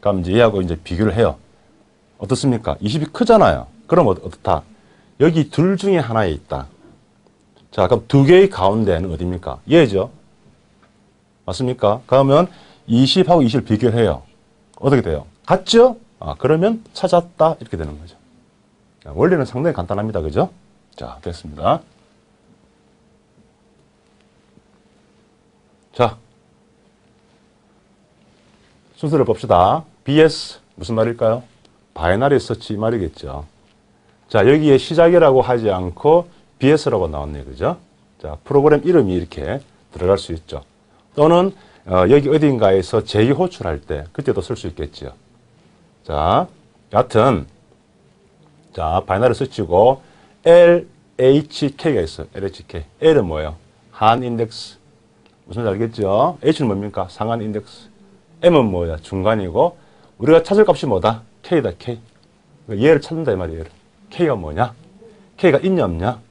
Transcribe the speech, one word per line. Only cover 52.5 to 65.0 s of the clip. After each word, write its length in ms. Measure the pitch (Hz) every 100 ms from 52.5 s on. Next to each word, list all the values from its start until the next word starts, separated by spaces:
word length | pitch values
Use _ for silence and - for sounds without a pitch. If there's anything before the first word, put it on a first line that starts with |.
| - - 85 76 _
L은 260 | 156 151 95
뭐예요? 300 | 78 78 80 _ _ _
한 320 | - 107 117
인덱스. 560 | 127 117 113 - - - _ _ _ _ _ _
무슨 200 | _ 95
말인지 180 | 117 98
알겠죠? 560 | 113 113 98 101 147 160
H는 240 | 131 160 135
뭡니까? 400 | 98 104 101 90
상한 320 | - 107 117
인덱스. 460 | 107 107 104 - - _ _ _ _ _
M은 220 | 175 165 117
뭐야? 260 | 90 85 80
중간이고 800 | - 95 95 110 95 85 165 - _ _ _ _
우리가 240 | 120 165
찾을 220 | 165 202 208
값이 200 | 151 147
뭐다? 360 | 98 98 113 - _
K다, 300 | - 170 117 87
K. 220 | - 113 - _ _ _ _ _ -
그러니까 220 | 104 135
얘를 120 | 156
찾는다 320 | - 165 151
이 40 | 95
말이에요, 240 | 87 80
얘를. 100 | 80 _ _ _ _
K가 260 | - 170 120
뭐냐? 380 | 78 76 120 - - _